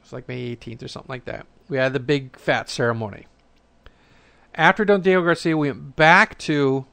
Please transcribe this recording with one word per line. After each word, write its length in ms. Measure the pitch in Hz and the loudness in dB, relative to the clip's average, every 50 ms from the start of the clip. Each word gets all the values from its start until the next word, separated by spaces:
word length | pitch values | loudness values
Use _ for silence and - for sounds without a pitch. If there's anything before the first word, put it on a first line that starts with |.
It's 120 | _ - 127 | _ -16 -18
like 140 | 127 123 | -16 -12
May 120 | - 127 123 | -12 -10 -10
eighteenth 420 | 123 120 120 113 - 120 113 120 | -8 -10 -10 -12 -12 -16 -16 -14
or 60 | - | -16
something 220 | 135 - - - - | -14 -14 -16 -14 -12
like 160 | 131 123 - | -14 -12 -12
that. 200 | 117 113 107 - _ _ _ _ | -12 -12 -12 -14 _ _ _ _
We 100 | - 147 | -6 -2
had 160 | 131 131 135 131 | 0 0 0 -2
the 60 | 127 | -4
big 380 | 123 131 147 139 131 127 - | -2 0 -2 -2 -2 -8 -18
fat 320 | - - - 139 113 - - | -8 -2 -2 -2 -2 -2 -6
ceremony. 580 | - - 127 117 117 113 110 104 98 - - _ _ _ _ _ _ _ _ _ _ _ _ - _ _ _ _ _ _ _ _ _ _ _ _ - | -4 -2 0 0 0 -2 -6 -8 -10 -16 -20 _ _ _ _ _ _ _ _ _ _ _ _ -20 _ _ _ _ _ _ _ _ _ _ _ _ -2
After 300 | - 160 170 190 - 214 | 2 2 4 4 4 2
Don 160 | 196 202 196 | 2 2 4
Diego 200 | 170 190 185 185 | 4 2 2 4
Garcia, 360 | 170 170 165 - - 170 160 | 2 2 0 0 0 -2 0
we 120 | 156 147 143 | 0 -2 -2
went 260 | 113 - 147 139 - | -4 -8 -14 -14 0
back 420 | - 156 156 175 190 214 - - - | 4 6 6 8 6 6 2 -2 -10
to 460 | - - 156 147 143 135 135 135 131 _ | -4 -2 0 2 2 2 0 -2 -4 _